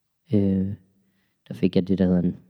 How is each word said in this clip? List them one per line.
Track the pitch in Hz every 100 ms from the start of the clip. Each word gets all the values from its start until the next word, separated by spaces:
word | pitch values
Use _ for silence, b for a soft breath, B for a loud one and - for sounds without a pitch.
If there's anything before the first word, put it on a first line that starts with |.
| _ _ _
øh, | 104 98 95 95 107 _ _ _ _ _ _ _
der |
fik | - 92 95
jeg | 90
det, | 95
der | 92
hedder | 90
en | 87 -